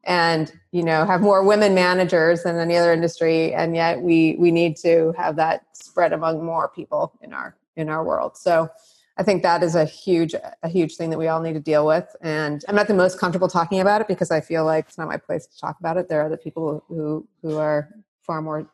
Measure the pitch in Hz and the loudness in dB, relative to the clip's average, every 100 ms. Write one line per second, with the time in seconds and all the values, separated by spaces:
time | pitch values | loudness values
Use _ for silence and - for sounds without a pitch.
0 | - 180 170 165 156 - _ 180 165 160 | 0 2 2 0 -4 -10 _ -4 0 2
1 | 165 185 202 190 196 208 208 185 180 180 | 2 2 4 4 4 4 4 4 2 2
2 | 180 175 160 170 175 170 165 170 170 165 | 2 2 2 2 0 -2 0 2 4 2
3 | 170 - 165 160 160 156 165 165 165 170 | 0 0 0 2 0 -2 -2 0 0 0
4 | 175 165 160 - 175 165 170 156 170 165 | 2 4 4 4 2 4 0 0 2 4
5 | 160 170 175 151 160 - _ - - - | 2 -2 -4 -2 -2 -2 _ -20 -8 0
6 | 170 165 160 160 165 165 143 - - 151 | 0 0 -2 -4 -4 -4 -4 -8 -8 -4
7 | 156 _ - 67 - _ _ - 156 156 | -6 _ -16 -14 -14 _ _ -10 -6 -4
8 | 160 - 67 - 180 165 165 - _ _ | -4 -4 -4 -4 0 0 0 -8 _ _
9 | _ - 190 185 180 170 170 165 151 - | _ -4 0 0 2 2 2 2 0 -2
10 | - 175 165 160 - - 165 180 156 - | 0 0 0 -4 -12 -12 -4 -2 -2 -4
11 | 165 160 160 160 165 156 147 151 151 160 | -6 -2 -2 -2 -4 -6 0 2 4 2
12 | - - 165 156 151 147 - 208 208 196 | -2 -10 -6 -4 -4 -6 -2 0 2 4
13 | 185 185 180 175 185 180 165 190 190 208 | 2 2 -2 0 0 0 0 0 2 2
14 | 214 180 170 160 - 165 156 156 156 - | 0 -4 0 -2 -2 -2 0 0 -4 -12
15 | 160 165 - 165 - - 156 156 175 170 | -10 -10 -8 -10 -10 -12 -12 -8 -4 -4
16 | 180 156 156 156 156 160 160 151 _ 165 | -2 -2 -2 -6 -10 -8 -6 -6 _ -8
17 | 151 156 - _ 160 151 151 151 147 - | -6 -6 -10 _ -8 -4 -2 -2 -4 -18
18 | _ _ - 160 156 156 147 | _ _ -8 -8 -6 -8 -10